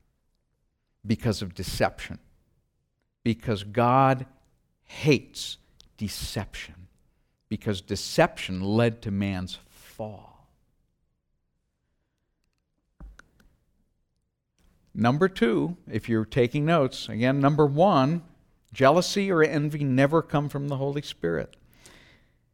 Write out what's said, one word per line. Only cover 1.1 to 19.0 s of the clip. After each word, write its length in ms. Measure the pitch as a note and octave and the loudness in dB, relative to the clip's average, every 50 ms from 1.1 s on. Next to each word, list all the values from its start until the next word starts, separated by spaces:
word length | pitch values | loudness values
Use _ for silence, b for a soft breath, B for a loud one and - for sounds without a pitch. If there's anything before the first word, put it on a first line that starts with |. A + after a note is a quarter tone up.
| A2 - - A#2 G2+ - | -2 -2 0 -2 -2 -2
of 120 | G#2+ F2+ - | -4 -10 -8
deception. 640 | - F#2 - - - G2+ F2 - - - - - - _ _ _ _ _ _ _ _ _ _ _ _ _ _ _ _ _ _ _ _ - | -10 -8 -6 -2 0 0 -2 -2 -6 -14 -14 -14 -16 _ _ _ _ _ _ _ _ _ _ _ _ _ _ _ _ _ _ _ _ -4
Because 400 | A#2+ A2 A2+ - B2+ A2 F#2+ G2 | -4 -4 -2 -2 -4 -4 -4 -4
God 640 | G#2 G2+ B2 A#2 B2 B2+ C3+ C3+ C3 C3+ C3 C3 - _ _ _ _ _ _ _ _ _ _ _ | -6 -2 0 2 4 4 4 4 4 2 0 -4 -12 _ _ _ _ _ _ _ _ _ _ _
hates 720 | - - - - D#3 C#3+ G#2+ - - - - - - - - _ _ _ _ - _ _ | -20 -12 -2 2 2 2 2 0 -6 -14 -14 -12 -12 -14 -16 _ _ _ _ -20 _ _
deception. 800 | - G#2+ G2 - - - - - - G2 - - - - - D#2+ F2 F#2 - _ _ _ _ _ _ _ _ _ _ _ - | -10 -8 -8 -8 -8 -10 -8 -8 -8 -8 -8 -12 -16 -16 -16 -18 -20 -20 -20 _ _ _ _ _ _ _ _ _ _ _ -10
Because 320 | A2 G#2 - A2 G#2 F#2+ | -10 -8 -4 -6 -6 -6
deception 800 | - - G2+ G2 - - - - D#3 D3 - - - - F#2 F#2 | -6 -6 -8 -6 -6 -4 0 2 2 2 0 -6 -10 -8 -6 -4
led 420 | F#2+ G2 G#2 A2+ A#2+ A#2 A2+ A2+ | -2 0 2 2 2 2 0 -4
to 80 | - A2 | -8 -6
man's 480 | G2 G2 G2+ G2 G2 F#2 F#2 F#2 - - _ _ | -4 -2 -2 -4 -4 -6 -8 -10 -12 -16 _ _
fall. 800 | _ - - - - - A2 G#2+ G#2 F2 - - - _ _ _ _ _ _ _ _ _ _ _ _ _ _ _ _ _ _ _ _ _ _ _ _ _ _ _ _ _ _ _ _ _ _ _ _ _ _ _ _ _ _ _ _ _ _ _ _ _ _ _ _ - - - - _ - _ _ _ _ _ _ _ _ _ _ _ _ _ _ _ _ _ _ _ _ _ _ _ _ _ _ _ _ _ _ _ _ _ - | _ -20 -20 -20 -14 -12 -12 -12 -12 -16 -20 -20 -20 _ _ _ _ _ _ _ _ _ _ _ _ _ _ _ _ _ _ _ _ _ _ _ _ _ _ _ _ _ _ _ _ _ _ _ _ _ _ _ _ _ _ _ _ _ _ _ _ _ _ _ _ -20 -20 -20 -20 _ -20 _ _ _ _ _ _ _ _ _ _ _ _ _ _ _ _ _ _ _ _ _ _ _ _ _ _ _ _ _ _ _ _ _ -2
Number 340 | - G#2+ A#2+ B2+ D3+ F#3 F#3+ | 0 2 2 4 4 2 0
two, 480 | F#3 - A#3 A#3 A3 E3 C#3+ E3 F3 - - - | 2 2 2 2 2 0 0 -2 -6 -10 -12 -8
if 180 | G#2+ A2 - - | -8 -6 -2 0
you're 160 | A2+ A2 A2 | 0 0 0
taking 400 | - - C#3 A#2+ A#2+ - D3 D3 | 0 2 2 2 2 2 0 0
notes, 440 | D#3 E3+ E3 C3+ B2+ - - - - | 2 2 2 2 0 -4 -8 -12 -8
again, 320 | G#2+ G#2+ A#2+ B2+ C3+ C#3+ | -4 0 0 2 2 4
number 240 | C#3 C#3 D#3 D3 D#3 | 2 2 4 4 2
one, 580 | C#3+ C#3 D3 F3+ G#3 F3+ C#3 C3 C#3+ E3 E3+ - - - _ _ _ _ _ _ - | 2 4 4 4 4 4 4 4 2 0 -2 -6 -12 -20 _ _ _ _ _ _ -10
jealousy 580 | - - C3 C3+ D3+ F3+ | 0 4 6 6 6 6